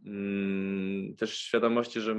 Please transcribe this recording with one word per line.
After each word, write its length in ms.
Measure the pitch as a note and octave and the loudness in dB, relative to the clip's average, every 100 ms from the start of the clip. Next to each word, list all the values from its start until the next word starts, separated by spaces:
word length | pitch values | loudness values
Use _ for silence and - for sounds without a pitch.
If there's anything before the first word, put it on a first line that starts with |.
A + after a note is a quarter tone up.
| G2+ | -10
mm, 1080 | G2+ G2+ G2 G2 G2 F#2+ G2 F#2+ G2 G2 F#2+ | -4 0 2 2 0 0 0 0 -2 -4 -4
też 220 | A2 - | -4 -4
świadomości, 640 | - A#2 A#2 A#2 A#2 A#2 | 0 2 4 4 0 -2
że 140 | G#2+ | -2